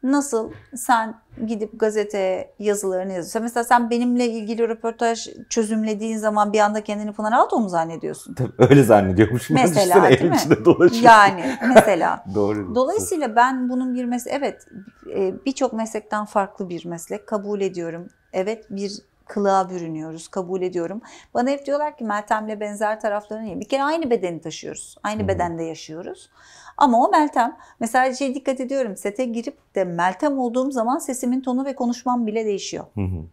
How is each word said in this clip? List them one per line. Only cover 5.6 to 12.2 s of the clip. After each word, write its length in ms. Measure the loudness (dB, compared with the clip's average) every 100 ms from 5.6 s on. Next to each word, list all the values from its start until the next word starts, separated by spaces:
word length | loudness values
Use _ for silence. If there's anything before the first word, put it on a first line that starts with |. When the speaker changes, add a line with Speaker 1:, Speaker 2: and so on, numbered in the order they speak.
| -2 0 -2 -4 -4 -2
Speaker 1:
zaman 360 | 0 2 2
bir 60 | 4
anda 240 | 2 2
kendini 280 | -4 -6 -6
Pınar 200 | -6 -2
Altuğ 260 | 2 2 2
mu 80 | 0
zannediyorsun? 640 | -2 -2 -4 -8 -10 -14
Speaker 2:
Tabii, 180 | -6 -6 4
öyle 240 | 8 8
zannediyormuşum. 760 | 8 6 6 4 4 2 0 2
Ben 60 |
Speaker 1:
Mesela, 220 | 4 4
Speaker 2:
düşünsene, 240 | 6 6 8
Speaker 1:
değil 120 | 6
Speaker 2:
evin 100 | 4
Speaker 1:
mi? 60 | 2
Speaker 2:
içinde 280 | 2 4
dolaşıyorum. 400 | 6 6 6 6 8
Speaker 1:
Yani, 520 | 10 8 4 -4 -2 6
mesela. 500 | 6 8 2 0 -2